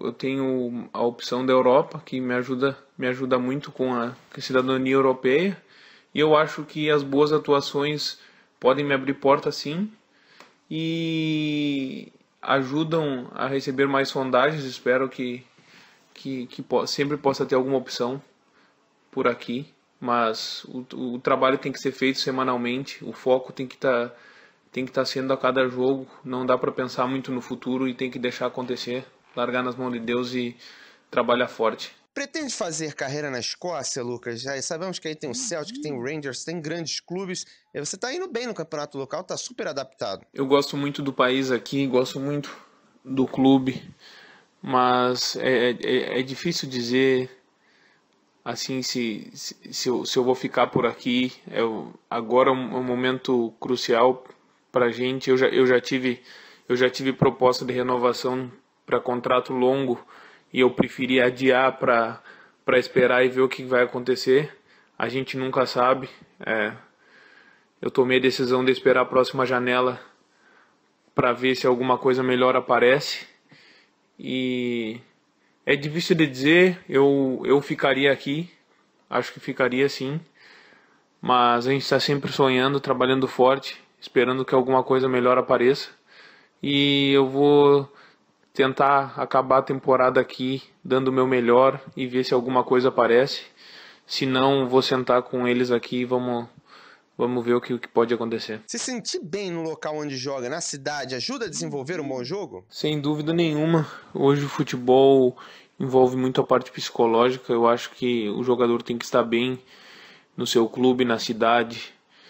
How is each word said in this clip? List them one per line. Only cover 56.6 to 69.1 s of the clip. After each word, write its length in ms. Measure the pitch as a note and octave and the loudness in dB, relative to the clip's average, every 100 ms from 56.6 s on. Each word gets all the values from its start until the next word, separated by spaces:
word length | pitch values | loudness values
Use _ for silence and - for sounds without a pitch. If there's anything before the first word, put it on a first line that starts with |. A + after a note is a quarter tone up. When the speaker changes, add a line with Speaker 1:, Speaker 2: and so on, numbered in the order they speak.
| _ | _
Speaker 1:
eu 60 | |
já 160 | B2 B2+ | 0 0
tive 220 | - C3+ | 0 -4
proposta 520 | B2+ C#3 B2+ B2+ B2 | 2 0 4 2 2
de 80 | C3 | -2
renovação 800 | B2 B2 B2+ B2 A#2 B2+ B2+ B2+ - _ _ | -4 -2 0 0 0 -2 -4 -6 -12 _ _
pra 140 | - B2 | -2 -2
contrato 540 | - B2 A#2+ B2+ B2 | 0 -4 0 0 0
longo 520 | C3 B2+ C#3 C3+ A#2+ - - - _ _ | 0 2 2 0 -4 -6 -20 -20 _ _
e 60 | B2+ | 2
eu 120 | B2+ | 2
preferi 480 | - B2+ - B2+ C3 | 2 -2 -2 0 2
adiar 580 | B2 B2+ C3 B2 C3 B2+ | 2 2 2 4 2 0
pra, 420 | C3 A#2 A2+ A#2+ - - - _ | 0 2 0 -6 -18 -20 -20 _
pra 120 | - B2+ | 0 2
esperar 480 | B2 - B2 B2+ | 2 2 4 4
e 40 | B2+ | 2
ver 120 | B2+ | 2
o 80 | C3 | 0
que 140 | - | 0
vai 220 | B2+ B2+ | -2 2
acontecer. 680 | B2 B2+ B2 B2+ - C3 D3+ - _ _ _ _ | 2 -2 -2 -2 4 4 2 -8 _ _ _ _
A 100 | A#2 | -6
gente 280 | B2+ C3 C3+ | -4 -6 -6
nunca 280 | C3 C3+ | -4 0
sabe. 460 | B2+ C3+ B2 C3+ B2+ - - _ | 0 2 2 2 -2 -16 -20 _
É, 280 | - A2 G#2+ A2+ - _ _ _ _ _ _ _ _ _ | -4 -2 -2 -6 -18 _ _ _ _ _ _ _ _ _
eu 80 | B2+ | -4
tomei 300 | - B2+ B2+ | 0 4 4
a 20 | |
decisão 440 | C3 B2+ B2+ B2+ | 2 0 0 2
de 80 | B2+ | 2
esperar 300 | B2 C3 B2+ | 2 4 4
a 40 | |
próxima 400 | B2+ | 4